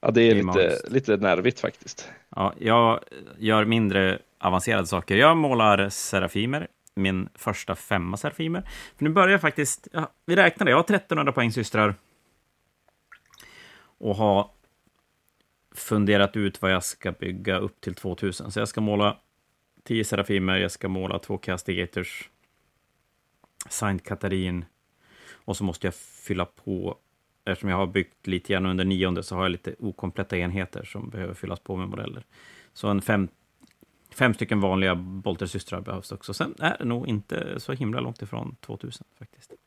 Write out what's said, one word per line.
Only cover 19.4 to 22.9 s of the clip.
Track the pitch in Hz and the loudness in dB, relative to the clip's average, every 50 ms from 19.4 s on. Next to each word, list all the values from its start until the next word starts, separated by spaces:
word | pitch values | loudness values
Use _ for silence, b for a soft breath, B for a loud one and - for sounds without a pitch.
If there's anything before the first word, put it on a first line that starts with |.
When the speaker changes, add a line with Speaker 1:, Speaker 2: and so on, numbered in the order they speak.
| _ _ _ _ _ _ _ _ _ | _ _ _ _ _ _ _ _ _
Speaker 2:
tio | - 120 113 107 | -4 -2 -2 -2
serafimer, | - - 98 98 - 101 98 95 92 92 | -2 -2 -2 0 0 0 0 2 2 0
jag | 95 95 95 | 0 0 -2
ska | - - - 98 | -4 -8 -6 -6
måla | 95 95 92 95 95 98 | -4 -4 -4 -4 -6 -6
två | - - 104 | -6 -6 -8
castigators, | 95 - - 92 90 - - 92 90 92 90 - 92 90 - - - - - _ _ _ _ _ _ _ _ _ _ _ _ | -8 -4 -6 -6 -6 -4 -6 -4 -4 -4 -6 -6 -8 -8 -8 -10 -14 -16 -18 _ _ _ _ _ _ _ _ _ _ _ _